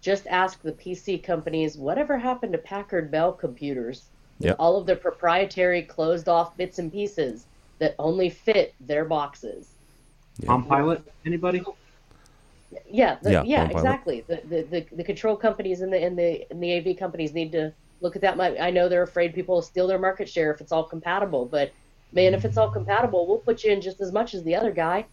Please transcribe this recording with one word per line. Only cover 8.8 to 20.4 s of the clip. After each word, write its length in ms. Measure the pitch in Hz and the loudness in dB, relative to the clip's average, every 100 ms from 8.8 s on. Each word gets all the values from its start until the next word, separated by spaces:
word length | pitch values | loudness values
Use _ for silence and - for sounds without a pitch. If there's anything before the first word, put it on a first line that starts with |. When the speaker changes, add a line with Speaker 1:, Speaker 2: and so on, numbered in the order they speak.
Speaker 1:
their 260 | 131 147 160 | -4 -2 0
boxes. 640 | 156 143 - 117 - - _ _ - _ _ _ - | 0 -2 -8 -14 -14 -16 _ _ -20 _ _ _ -12
Speaker 2:
Yeah. 100 | - | 0
Speaker 3:
Palm 180 | 123 120 | 0 4
Pilot, 360 | 139 147 165 - - | 2 2 0 -4 -12
anybody? 380 | 156 170 180 180 180 - _ _ _ - - _ _ _ _ - - | -6 -2 0 -2 -4 -14 _ _ _ -20 -20 _ _ _ _ -20 -6
Speaker 1:
Yeah, 260 | 208 226 131 | 2 4 4
the, 100 | - | 2
Speaker 2:
Yeah, 100 | - | 2
Speaker 1:
yeah, 140 | 220 277 | 4 2
Speaker 2:
Palm 80 | 82 | 2
Pilot. 120 | 82 | 2
Speaker 1:
exactly. 440 | 254 269 - 123 - | 2 0 -2 -6 -4
The, 160 | 165 151 | -8 -4
the, 160 | 165 | -4
the, 240 | 160 170 160 165 | -2 -6 -6 -10
the 80 | |
control 320 | 170 196 220 208 | -8 -2 -2 0
companies 440 | 220 214 196 180 | 0 -2 -4 -4
and 100 | 190 | 0
the, 140 | 185 | 0
and 140 | 175 180 | 0 2
the, 260 | 170 160 - | 0 0 -6
and 120 | 170 | -8
the 100 | 175 | -2
A 80 | 180 | -2
V 140 | 170 | -2
companies 380 | 180 185 165 156 | -4 -4 -4 -6
need 180 | 156 160 | -4 -4
to 200 | 160 156 - _ _ | -2 -4 -6 _ _
look 120 | 180 | -6
at 60 | 175 | 0
that. 160 | 196 175 | 0 2
My, 180 | 180 131 | 0 0
I 120 | 170 | 0
know 200 | 180 180 | 2 4
they're 140 | 175 | 4
afraid 300 | 180 - 175 | 2 0 0
people 200 | 165 180 | 0 0
will 80 | 180 | 0
steal 240 | 170 180 185 | 0 0 0
their 120 | 190 | 2
market 300 | 190 190 202 | 0 -2 -4
share 240 | - | 0